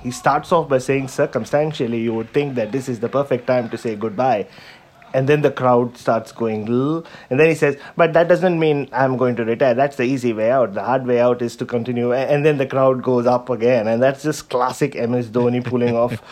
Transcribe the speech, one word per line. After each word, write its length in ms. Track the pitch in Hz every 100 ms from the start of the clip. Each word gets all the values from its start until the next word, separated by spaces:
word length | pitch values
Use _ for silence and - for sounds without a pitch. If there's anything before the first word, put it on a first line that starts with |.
He 80 | 123
starts 420 | 123 147 143 -
off 160 | 170 147
by 120 | 135
saying, 300 | 131 139 131
circumstantially, 920 | - 147 123 110 147 156 151 120 117
you 120 | 113 113
would 180 | 113
think 220 | 147 143 123
that 160 | 107
this 180 | 127 131
is 100 | 117
the 100 | 113
perfect 360 | 127 143 123 -
time 240 | 127 113
to 80 | 113
say 180 | 120 104
goodbye. 520 | 110 101 127 110 95 - - - - _ - 131
And 140 | 131
then 140 | 147
the 80 | 143
crowd 440 | - 127 123 123 -
starts 360 | - 113 110
going, 340 | - 113 107 104
"Lul." 400 | 120 135 165 165 - -
And 100 | 131
then 80 | 160
he 60 |
says, 240 | 156 147 139 - -
"But 180 | 160
that 140 | 160 170
doesn't 300 | 175 180 165
mean 320 | 160 143 135
I'm 240 | 120 131 127
going 200 | 127 120
to 100 | 113
retire. 300 | 113 135 120
That's 200 | 139 -
the 100 | 123
easy 280 | 135 120
way 160 | 107 110
out. 240 | 135 117
The 80 | 101
hard 240 | 101 127 123
way 140 | 120
out 240 | 120 123
is 120 | 120 -
to 100 | 123
continue." 460 | 120 117 120 120
A-, 40 | 123
and 260 | 131 147
then 140 | 151 147
the 80 | 135
crowd 380 | 135 135 127
goes 240 | 123 123 120
up 240 | 123 123
again. 360 | 117 117 127 107
And 140 | 117
that's 220 | 131 135
just 260 | 151 147 -
classic 460 | 123 127 123 147 -
M 180 | 117
S 140 | 123 113
Dhoni 360 | 117 120 123
pulling 320 | 123 123 120 117
off, 220 | 120 117 -